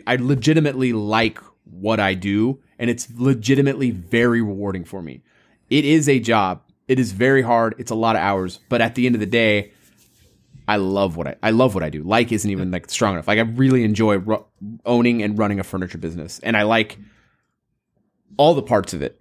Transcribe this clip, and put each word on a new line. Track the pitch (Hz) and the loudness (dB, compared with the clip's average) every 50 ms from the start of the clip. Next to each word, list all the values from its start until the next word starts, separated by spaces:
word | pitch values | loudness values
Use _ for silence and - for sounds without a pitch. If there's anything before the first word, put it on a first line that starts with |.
| - | -2
I | - 127 | -2 -2
legitimately | 127 123 131 143 127 110 151 156 160 156 147 123 131 131 123 117 | 0 2 0 0 2 2 2 4 4 2 0 0 0 0 0 0
like | 107 104 104 107 113 113 110 - - - - _ _ _ | -2 -2 0 0 2 0 0 -2 -6 -20 -20 _ _ _
what | - - 90 95 107 110 107 | -20 -14 -6 -2 -2 0 2
I | 101 95 95 | 2 0 0
do, | 92 92 101 101 104 110 123 135 - _ _ _ - | -2 -2 -2 0 2 0 0 -2 -6 _ _ _ -6
and | 120 120 | -4 -4
it's | 117 120 - - 117 | -4 -4 -6 -14 -6
legitimately | 117 123 135 135 113 101 117 135 135 139 139 135 - 135 123 | -2 0 0 0 0 2 0 2 4 2 0 0 0 -2 -4
very | 107 92 85 - - 117 120 123 117 117 | -4 -4 -6 -2 0 2 2 4 2 2
rewarding | 113 104 98 95 101 101 95 92 85 | 0 -2 -4 -6 -6 -6 -6 -6 -8
for | - - 95 85 | -10 -12 -14 -12
me. | 76 64 65 _ _ _ _ _ _ _ _ _ - | -14 -16 -18 _ _ _ _ _ _ _ _ _ 0
It | - 147 143 | 0 2 4
is | 139 156 160 143 147 | 4 4 4 4 4
a | 135 123 | 2 2
job. | 107 117 113 107 98 92 92 - _ _ _ _ _ | 2 2 2 2 2 0 -2 -6 _ _ _ _ _
It | - 131 127 | -2 0 0
is | 127 104 95 | 0 -2 0
very | 95 123 135 135 135 127 | 0 2 4 4 4 4
hard. | 120 120 117 113 110 110 | 2 2 2 2 0 -4
It's | - 120 - | -6 -8 -6
a | 110 | -4
lot | 110 113 113 110 | 0 0 2 2
of | 92 | 2
hours. | 85 101 101 95 92 90 - - _ | 0 0 0 0 -2 -4 -8 -10 _
But | - 127 117 | -4 0 0
at | 113 120 117 | 0 0 0
the | 127 123 | 0 0
end | 127 120 | 0 2
of | 110 | 0
the | 107 | -2
day, | 92 117 117 113 110 104 104 98 - _ _ _ _ _ _ _ _ _ _ _ _ _ _ _ _ _ - - | 0 0 2 2 2 2 0 -2 -6 _ _ _ _ _ _ _ _ _ _ _ _ _ _ _ _ _ -12 -4
I | - 107 | -2 -2
love | 104 95 95 98 98 98 92 80 | 0 0 -2 0 0 -2 -2 -4
what | 85 82 | -6 -8
I, | - - - - | -8 -8 -4 -2
I | 110 | 0
love | 113 117 131 127 98 | 2 4 2 2 2
what | 92 82 | -2 -6
I | 76 | -6
do. | 73 76 76 | -8 -8 -4
Like | 90 107 120 120 117 | -2 0 0 0 0
isn't | 117 104 107 104 | -2 -2 -2 -2
even, | 98 95 95 92 | -4 -4 -4 -4
like, | 90 87 - - | -6 -6 -8 -8
strong | - - 120 104 95 | -4 -2 -2 0 -2
enough. | 82 78 | -2 -2
Like, | - 107 | -2 0
I | 110 117 | 0 0
really | 113 113 123 135 135 131 123 117 | -2 0 0 2 4 4 4 2
enjoy | 107 107 101 113 107 101 | 2 2 2 2 2 2
ru-, | 95 92 107 107 - - _ _ - 101 104 113 113 - | 0 0 -2 -4 -4 -4 _ _ -18 -16 -16 -14 -8 -2
owning | - 120 120 120 120 120 117 | 0 2 2 4 2 2 0
and | 104 104 107 | -2 -2 -2
running | 107 110 101 101 98 | 0 0 0 -2 -4
a | 92 | -6
furniture | - - 95 92 87 - 85 | -6 -6 -8 -8 -8 -10 -10
business, | 82 82 82 87 76 - - - | -10 -10 -10 -10 -12 -14 -14 -10
and | - 110 113 | -4 -2 0
I | 104 104 | 0 2
like | 107 113 113 110 113 - - - - _ _ _ _ _ _ _ _ _ _ _ _ _ _ _ _ _ _ _ _ _ _ _ _ - | 2 2 0 0 -2 -6 -20 -20 -20 _ _ _ _ _ _ _ _ _ _ _ _ _ _ _ _ _ _ _ _ _ _ _ _ 0
all | - 143 160 170 | 2 4 4 4
the | 139 - | 2 0
parts | - 120 104 90 - - | 0 0 0 0 -2 -6
of | 78 | -8
it. | 71 - - _ | -8 -8 -10 _